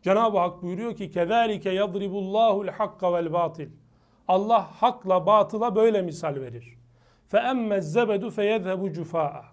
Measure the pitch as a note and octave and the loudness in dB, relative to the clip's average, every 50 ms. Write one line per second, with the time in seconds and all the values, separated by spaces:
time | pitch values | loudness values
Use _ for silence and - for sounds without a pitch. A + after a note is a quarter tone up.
0 | _ - G3 G#3 A#3 A3+ G3+ F#3+ F3 F3+ F3 - - F3 F3+ F#3 A3+ A#3 G#3+ - | _ 2 2 4 4 2 2 2 0 0 -2 -6 -8 -8 -8 -6 -6 -8 -8 -8
1 | G3 - - F3 E3+ E3+ G#3+ A#3 A#3 A3+ G#3+ F3+ D#3 G3 F#3 F#3+ G#3 G3+ F3 G3+ | -10 -8 -2 -2 0 2 2 2 2 2 0 -4 -4 -2 0 0 -2 -2 -2 -6
2 | G3+ G3+ F3+ G3+ F#3+ F#3+ G3 G#3+ A3+ A3+ G3+ G3+ G#3 F#3 F3 - G#3+ G3 - - | -6 -4 -6 -6 -6 -2 0 2 4 4 4 2 -2 -6 -4 -4 -6 -6 -4 -4
3 | F#3+ F3+ F3 F3 E3+ E3 D#3 F3 E3+ D#3+ D#3+ D#3+ D3+ - - - _ _ _ _ | -2 0 0 0 -2 -2 -2 -2 -2 -2 -4 -8 -14 -14 -14 -20 _ _ _ _
4 | _ _ _ _ _ - F#3 F#3+ G3+ G#3+ A#3 A3 F#3 - - - A3+ B3 B3 A#3+ | _ _ _ _ _ 2 2 2 4 4 2 2 2 0 -4 0 0 0 0 0
5 | - F#3 F#3+ F#3 D#3+ F#3 G#3+ G#3+ G3 G#3 A3 G#3+ A3+ A#3+ F#3+ G#3+ A3 A3+ A3 G3+ | 0 2 2 2 4 4 4 4 4 2 0 -2 -2 0 2 4 4 4 4 2
6 | F#3 E3+ D#3 D#3 - D#3 C#3 C#3 C3 B2 A#2+ A#2+ - - - - _ _ _ _ | -2 -2 -6 -6 -6 -6 -6 -6 -8 -10 -12 -16 -18 -20 -20 -20 _ _ _ _
7 | _ _ _ _ _ _ - G#3 A#3 B3 C4 B3+ A#3 G#3+ G3+ G3 F3 D3 D#3 A#3 | _ _ _ _ _ _ 0 0 0 2 -2 -2 0 0 0 -2 -2 0 0 0
8 | A#3+ A3+ G#3 G3 F#3+ A#3 - A3+ G3+ G3+ A3 A3+ F3+ F#3 F#3 F#3 F#3+ G3 D3+ E3+ | 2 2 0 -2 -2 -4 -4 -2 0 0 0 0 -2 -4 -4 -4 -4 -6 -6 -6
9 | D#3+ - - E3 D#3 C#3+ C#3+ C#3 A#2+ - | -10 -4 -2 -2 -2 -2 -4 -8 -18 -20